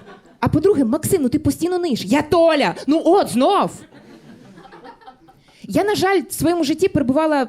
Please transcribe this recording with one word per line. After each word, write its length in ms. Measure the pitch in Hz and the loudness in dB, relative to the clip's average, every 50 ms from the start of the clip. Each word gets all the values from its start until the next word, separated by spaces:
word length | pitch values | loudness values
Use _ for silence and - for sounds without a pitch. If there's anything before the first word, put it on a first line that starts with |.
| - - - - - - _ _ | -20 -20 -20 -20 -20 -20 _ _
А 80 | - 254 | -4 -2
по-друге, 360 | - 302 302 392 403 277 269 | 0 2 2 2 2 2 2
Максим, 380 | 214 247 311 - - 403 359 277 | 0 0 -2 -2 -2 -2 0 0
ну 60 | 240 | -2
ти 100 | - 294 | -2 -2
постійно 400 | - 277 277 - 320 349 359 359 | -2 -2 -2 -2 -4 -4 -2 -2
ниш. 260 | 349 339 240 - - | -2 -2 -4 -4 -2
Я 180 | 180 254 294 302 | -2 -2 -2 0
Толя! 520 | - 370 339 330 330 320 294 240 175 165 - - | 2 2 4 4 4 4 2 0 -2 -2 -4 -2
Ну 160 | - 294 320 - | -2 0 2 2
от, 240 | 320 359 403 311 - | 4 4 4 2 0
знов! 420 | 165 233 269 339 403 349 226 175 - - - - - - - - - - - - - - - - - 330 - - - - - 494 - - - - - _ _ - _ _ _ _ _ _ - | 0 0 2 2 2 2 0 -2 -4 -10 -18 -20 -20 -20 -20 -20 -20 -20 -20 -20 -20 -20 -20 -20 -20 -20 -20 -20 -20 -20 -20 -20 -20 -20 -20 -20 -20 _ _ -20 _ _ _ _ _ _ -14
Я, 220 | - 190 302 359 | -4 -2 0 0
на 100 | 415 427 | 0 0
жаль, 280 | 269 339 381 392 359 262 - | 0 0 2 2 0 0 -4
в 40 | - | -6
своєму 320 | - - 320 349 349 311 | -2 0 0 0 0 0
житті 240 | 262 311 311 359 392 | -2 0 0 0 0
перебувала 600 | - 302 269 233 262 311 320 311 302 277 254 | 0 0 0 0 0 0 0 0 0 0 -2